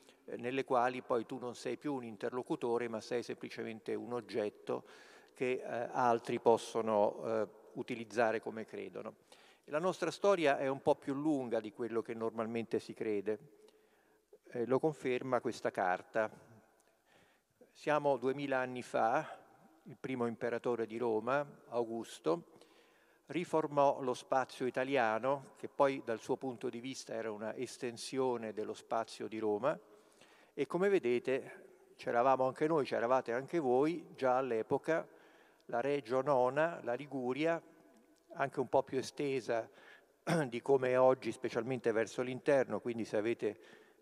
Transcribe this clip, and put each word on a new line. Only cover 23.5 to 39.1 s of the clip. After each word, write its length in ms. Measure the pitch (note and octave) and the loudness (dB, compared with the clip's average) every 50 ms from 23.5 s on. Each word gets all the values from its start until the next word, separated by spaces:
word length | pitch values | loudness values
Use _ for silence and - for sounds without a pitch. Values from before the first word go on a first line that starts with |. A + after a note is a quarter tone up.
| - D#3 D#3 C#3+ C#3+ C#3+ C#3 C#3 B2+ - | 0 0 0 2 4 4 4 4 4 2
lo 140 | C3+ B2+ A#2+ | 0 -2 -2
spazio 520 | - - - C3+ C3 B2+ - - - C3+ | -2 -2 0 2 2 2 0 -4 -4 -4
italiano, 880 | B2 - C3+ C3 C3+ C#3 C3 A#2 A2 A2 A2 A#2 C3+ C#3+ C#3 C#3 - - | -2 0 -2 -2 2 2 2 4 4 2 2 2 0 -2 -2 -4 -14 -18
che 120 | - - - | -14 -14 -10
poi 340 | _ - C#3+ C#3 C3+ C3+ - | _ 4 4 4 4 0 -4
dal 160 | A#2+ A2+ A2 | -4 -4 -4
suo 160 | - - C3 | -2 -2 -2
punto 320 | - C3+ C3 A#2+ A2 - B2 | -2 -2 -8 -8 -6 -6 -6
di 100 | A#2 A#2+ | -6 -6
vista 360 | A#2+ C3+ B2+ - - - A2+ | -10 -10 -10 -10 -10 -8 -8
era 180 | A2+ A2 A2+ | -6 -6 -6
una 220 | G#2 G#2 A2 G#2+ - | -6 -6 -6 -8 -6
estensione 960 | - B2+ A#2 - - C3+ A#2+ A#2 G#2+ - - C3+ C3 C3 C3 B2 A#2 A2+ A2 | -6 -6 -8 -8 -6 -6 -6 -6 -6 -10 -6 -2 0 0 0 0 -2 -4 -6
dello 220 | G2 G#2 G#2 G#2 G#2 | -6 -6 -6 -6 -6
spazio 520 | - - - A#2+ A2+ A2 - - - A2+ | -10 -6 -4 -2 -2 -2 -4 -8 -10 -10
di 120 | G#2+ A2 A2 | -8 -6 -2
Roma, 400 | A2 G#2+ G#2 G#2 A#2+ D3 E3+ F3+ - - - - - _ _ _ - - - - - _ - | 0 2 2 2 2 0 0 -2 -8 -20 -20 -20 -20 _ _ _ -20 -20 -20 -20 -20 _ -4
e 100 | D3 C#3 | -4 -4
come 220 | - - F3 F#3+ G3+ | -2 0 2 2 4
vedete 760 | G3 E3+ A#2+ A#2+ B2 A#2+ - C3 B2+ C3+ - - - - - - - - - _ - | 4 4 4 2 2 2 2 0 -2 -2 -2 -6 -16 -18 -20 -20 -20 -20 -20 _ -18
c'eravamo 500 | - - B2+ A#2+ A#2 B2 C3+ C3 C3 C3 | -8 -4 0 2 4 6 6 6 6 4
anche 220 | C3 - - D3+ D#3 | 0 2 0 0 2
noi, 160 | E3 D3+ B2 | 2 2 2
c'eravate 480 | - A2+ A2 A2+ A#2+ C3 C3 - - | 2 0 0 2 4 4 2 2 0
anche 260 | A2+ B2+ C3+ C3 - F3 | -4 -4 -4 -2 -2 0
voi, 480 | C#3+ B2+ B2 C3 D3 D#3 F3 D#3+ - - - | 2 4 4 6 4 4 0 -2 -8 -12 -8
già 220 | - C3 B2+ B2 | 0 2 2 4
all'epoca 680 | C3 C3+ B2+ A#2 A2 A2 - C#3+ C3+ - - D#3+ E3 - - - - - - - - - _ _ _ _ | 2 2 0 0 -2 0 0 -2 -2 2 2 0 0 0 -6 -16 -20 -20 -20 -20 -20 -20 _ _ _ _
la 140 | - A#2+ A#2+ | -4 -4 -2
Regio 420 | A#2+ C#3 C#3+ C#3+ C3+ G#2+ B2+ C3 | 0 0 0 0 0 0 0 0
Nona, 560 | C3 D3 C#3+ B2 B2 B2+ C3+ D3 D#3 E3+ F3 - - | 2 4 4 4 4 4 4 2 0 0 0 -4 -4
la 100 | A#2 A#2+ | -4 -4
Liguria, 640 | B2 D3 C#3 C3+ C3+ B2 B2 B2+ C#3 D#3 E3 E3+ D#3+ - - - - - - - _ _ _ _ _ _ - E4 | -4 -4 -6 -6 -4 -2 -2 0 0 0 0 0 -2 -4 -12 -20 -20 -20 -20 -20 _ _ _ _ _ _ -16 -4
anche 260 | E3 C#3 C3+ - D3 | -4 -4 -2 -2 -4
un 80 | B2+ - | -4 2
po' 160 | - C#3 - | 2 2 2
più 140 | - - C3 | 2 -2 -4
estesa 720 | - - | -4 -4